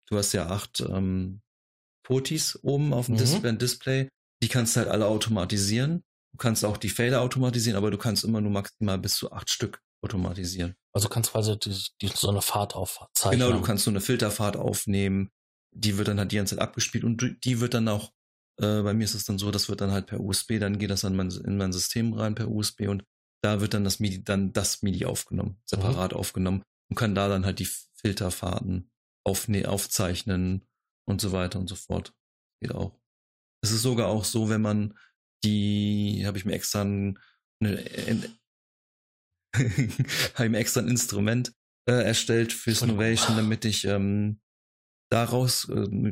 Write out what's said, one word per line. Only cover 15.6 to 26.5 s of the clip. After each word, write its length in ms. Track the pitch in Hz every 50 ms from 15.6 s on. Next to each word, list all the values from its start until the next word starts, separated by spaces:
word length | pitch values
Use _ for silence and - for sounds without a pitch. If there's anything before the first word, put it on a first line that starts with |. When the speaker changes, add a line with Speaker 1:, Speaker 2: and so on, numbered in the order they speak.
| _ _
Speaker 1:
die 260 | _ - 107 107 101 98
wird 100 | 104 104
dann 120 | 104 101
halt 120 | 101 95
die 40 | 101
ganze 200 | 104 101 98 104
Zeit 60 | -
abgespielt 420 | - 110 - - 107 - - 117 -
und 140 | 117 117 110
du, 160 | 127 123 -
die 260 | - - 131 127 113
wird 140 | 120 120 120
dann 140 | 117 110 110
auch, 260 | 104 101 101 - - _ _ _ _ _ _ _ _ -
äh, 220 | - 104 107 107 101
bei 100 | 104 101
mir 120 | 113 110
ist 100 | 101 -
es 100 | 104 -
dann 140 | - 104 95
so, 100 | 98 101
das 180 | 98 101 - -
wird 140 | 104 -
dann 100 | 101 98
halt 140 | 98 98 -
per 140 | - 107 101
U 100 | 98 101
S 140 | 98 - -
B, 160 | - 113 107
dann 180 | 104 98 101 95
geht 140 | 104 98
das 120 | 98 95 -
an 100 | 101 95
mein, 160 | 95 95 92
in 260 | 87 98 - - 101 101
mein 160 | 98 95 92
System 400 | 90 - - - 120 113 117 110
rein 220 | 107 110 107 107
per 140 | 107 110 113
U 120 | 110 107
S 120 | 107 - -
B 140 | - 107 101
und 160 | 101 98 - - _ _ _ _ _ _
da 200 | - 104 107 101
wird 120 | 101 98 -
dann 100 | 107 101
das 160 | 98 92 -
midi, 240 | 107 104 92 95 98
dann 300 | - 101 98 98 95 -
das 300 | - 98 - - - -
midi 220 | 98 92 87 87
aufgenommen, 540 | 87 - - - - - 90 92 92 95 - _
separat 460 | - - 98 95 - - 90 92 92
Speaker 2:
Mhm. 80 | - -
Speaker 1:
aufgenommen 440 | 92 - - 95 92 92